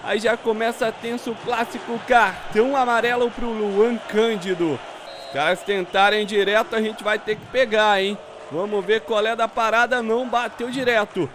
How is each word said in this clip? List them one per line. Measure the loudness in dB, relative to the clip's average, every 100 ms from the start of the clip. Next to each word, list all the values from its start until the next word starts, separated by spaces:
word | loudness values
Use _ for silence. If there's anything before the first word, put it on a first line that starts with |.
Aí | -2 -2
já | 0 -2
começa | -2 0 -2 -2 -4
tenso | -4 -8 -6 -6
o | -8
clássico. | -4 -2 -2 -6 -8 -8 4
Cartão | 4 4 0 -2 2 4 4
amarelo | 2 2 2 2 0
pro | -2 -4
Luan | -2 -2 4 2 2 -2
Cândido. | 2 2 0 -4 -2 0 -2 -8 -16 -16 -16 -10
Os |
caras | -2 0 0
tentarem | -2 -2 0 4 4 4 0
direto, | 2 4 2 2 0
a |
gente | -2 -2
vai | -2 -2
ter | -2 -8
que | -4
pegar, | 0 2 4 4 4
hein? | 2 -4 -10 -18 -8
Vamos | -6 -2 -2
ver | 0 0
qual | 2 0 0
é | 0
da | -2
parada. | 0 2 4 2 2
Não | 0 -2 0
bateu | -2 -2 -6 -6
direto. | -2 2 2 0 -2 -4